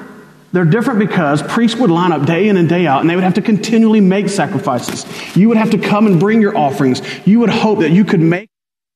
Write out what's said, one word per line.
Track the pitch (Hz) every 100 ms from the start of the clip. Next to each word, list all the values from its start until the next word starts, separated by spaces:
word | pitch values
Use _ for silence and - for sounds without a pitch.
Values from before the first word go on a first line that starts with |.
| - - - - _
They're | 175
different | 165 220 233 214
because | 208 185 147 147
priests | - 226 233 233
would | 240
line | 165 180
up | 151 143
day | 165 214
in | 190
and | 160
day | 175 165
out, | 143
and | 160
they |
would | 175
have | 185
to | 202
continually | 208 202 - 226 226 214
make | 185 190 196
sacrifices. | - 147 131 143 123 - - - - - 165
You | 220
would | 226
have | 220
to | 208
come | 196 208 214
and | 170
bring | 196 226
your | 202 -
offerings. | 143 - 135 123 - -
You | - 226
would | 226
hope | - 220 202
that | 156
you | 175
could | 214 196
make | 160 175 220 _ _ _ _